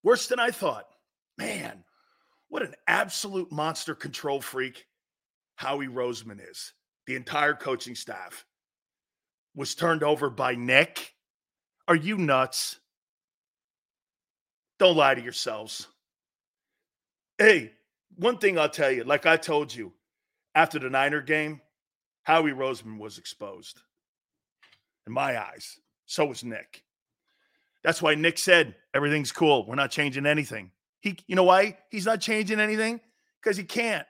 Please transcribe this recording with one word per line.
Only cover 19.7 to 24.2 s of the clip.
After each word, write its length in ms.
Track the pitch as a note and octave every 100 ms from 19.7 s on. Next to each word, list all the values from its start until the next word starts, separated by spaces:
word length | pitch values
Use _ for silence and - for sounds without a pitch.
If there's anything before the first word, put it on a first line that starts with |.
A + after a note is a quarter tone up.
you, 200 | A#2+ G2+ _ _ _ _ _ _
after 240 | A#2+ C3+ D3+
the 120 | C3
Niner 320 | C3+ C#3 D3
game, 400 | C3+ D#3 D3+ D3+ _ _ _ _ _ _
Howie 300 | - D#3+ D#3
Roseman 460 | C3 C3+ A#2 A2 G#2+
was 180 | G#2+ G2
exposed. 640 | - - G2+ F#2 - - _ _ _ _